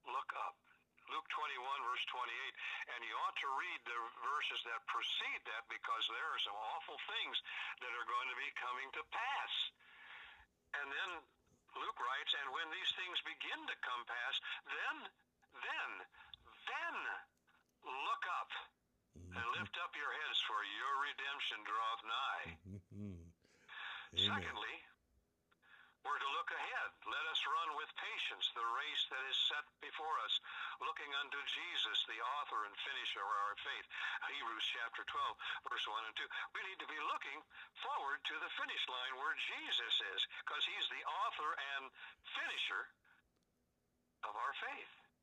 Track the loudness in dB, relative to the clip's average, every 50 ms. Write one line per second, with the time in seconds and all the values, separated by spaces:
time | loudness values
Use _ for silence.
0 | _ 0 0 0 0 0 -2 0 0 -2 -2 _ _ -20 -20 _ _ _ _ -20
1 | -6 -2 -2 -2 -2 -2 0 0 2 2 0 0 2 2 2 2 2 2 2 2
2 | 0 0 2 0 0 0 0 -2 -2 -4 -4 -4 -4 -4 -2 -2 -4 -4 -4 -4
3 | -2 0 2 2 2 2 2 2 2 2 2 2 2 0 -2 -4 -4 -2 0 0
4 | 0 -2 -4 -2 0 2 2 4 2 2 2 0 0 0 -2 -2 0 0 0 2
5 | 4 4 4 4 4 2 0 -2 -2 -2 -4 -4 -4 -4 -8 -4 0 0 2 2
6 | 2 2 2 0 0 0 2 2 2 0 0 0 0 0 -2 -2 -4 -6 -6 -6
7 | -4 -2 0 0 0 2 0 0 -2 -2 -6 -4 -4 -4 -6 -4 -4 -2 -2 0
8 | 0 2 2 2 2 0 -2 -2 -2 -2 -2 -2 -2 -2 -2 -2 -4 -4 -4 -6
9 | -4 -2 -2 0 0 2 2 0 0 2 2 2 2 0 -2 _ -20 -20 -20 -18
10 | -16 -14 -14 -14 -14 -14 -16 -18 -20 _ _ _ _ _ -2 -2 -2 0 2 0
11 | 0 0 0 -4 -6 _ _ _ _ _ -20 _ _ -10 -4 -2 -2 -2 0 0
12 | 2 2 2 2 2 2 2 2 2 0 0 0 0 0 -2 0 0 0 0 0
13 | -2 0 0 0 0 -2 -6 -4 -4 -4 -4 -4 -2 -6 -4 -2 -2 0 0 -2
14 | -2 -2 -2 0 0 2 0 0 0 -2 -4 -4 -4 -4 -2 0 0 0 0 -2
15 | -6 -10 -12 _ _ _ _ _ -20 _ -10 -6 -2 -2 0 0 0 -2 -4 -6
16 | -8 -12 -14 -20 -16 -16 -16 -18 -16 -20 -20 -10 -4 -2 -2 0 0 0 0 0
17 | 0 0 -2 -2 -6 _ _ _ _ _ -20 -20 _ _ _ _ -8 -4 -2 0
18 | 2 2 2 2 2 2 2 0 0 0 -4 -6 -6 -8 _ _ _ _ _ _
19 | _ _ _ -14 -12 -6 -4 -2 0 2 2 0 0 -2 -2 -4 -4 -2 -2 -2
20 | 0 0 0 0 0 2 2 2 4 4 2 2 2 0 0 0 2 2 2 2
21 | 2 0 0 -2 -2 -2 -2 0 0 0 0 -2 -2 0 2 2 4 2 2 0
22 | 0 0 2 2 4 2 2 0 -2 -4 -8 -10 -10 -10 -10 -10 -10 _ -10 -8
23 | -6 -6 -6 -8 -12 -14 -18 _ _ -20 -20 -20 -18 -14 -10 -8 -8 -6 -6 -8
24 | -10 -2 4 4 6 6 6 4 2 0 -2 -2 -4 -4 -6 -8 -12 -18 -20 _
25 | _ _ _ _ _ _ _ _ _ _ -20 _ -20 -20 -20 -20 -20 -20 -20 _
26 | _ 0 0 2 2 2 2 2 2 2 0 0 0 0 0 0 0 0 -4 -6
27 | -4 -2 0 2 2 4 4 4 4 6 4 4 4 4 2 0 -2 -2 -4 -6
28 | -4 -2 -2 0 0 0 0 2 0 0 2 2 2 4 4 2 2 2 2 2
29 | 2 2 0 -2 -2 0 2 4 4 4 2 2 -2 -4 _ _ -10 -6 -4 -2
30 | 0 2 2 2 2 2 0 0 0 -2 -6 -4 -4 -4 -4 -2 -2 -2 -2 -2
31 | -4 0 0 0 0 0 -2 -2 0 0 0 0 -2 0 2 2 2 4 4 2
32 | 2 2 0 -2 0 0 2 0 0 0 0 0 0 -2 -2 -4 -4 -2 -2 0
33 | 0 0 0 0 2 2 4 4 4 2 0 -2 -2 -2 -2 -4 -4 -6 -4 -2
34 | -2 0 0 -2 -2 -2 -4 -2 -2 -2 0 2 2 2 2 2 0 -2 -2 -4
35 | -4 -2 0 2 2 0 0 -2 -2 -2 -2 -2 -2 -2 -2 -2 0 0 0 0
36 | -2 0 -2 -2 -4 -2 -2 -2 -2 -2 -2 -4 -4 -4 -4 -6 -6 -4 -2 -2
37 | 0 0 0 0 -2 -4 -6 -8 -10 _ -14 -14 -14 -14 _ -4 0 2 2 2
38 | 4 2 0 0 0 -2 0 0 -2 -2 0 -2 -2 0 2 0 0 0 0 0
39 | 0 0 0 0 2 0 2 2 0 0 0 -2 0 2 2 2 4 4 4 4
40 | 4 2 0 0 0 -2 -2 -6 -4 -2 0 2 2 2 2 0 0 0 0 -2
41 | -2 -2 2 2 2 2 2 2 0 0 0 0 -2 0 0 -2 -2 -4 -10 -12
42 | -14 -14 -16 _ -14 -6 -4 -2 -2 0 0 0 0 2 2 0 0 -2 -8 _
43 | _ -20 -20 -20 _ _ _ _ _ _ _ _ _ _ _ _ _ _ _ _
44 | _ _ _ _ -8 -4 -2 2 2 2 2 0 -2 -4 -4 -6 -8 -12 -16 -20
45 | -20 -20 _ _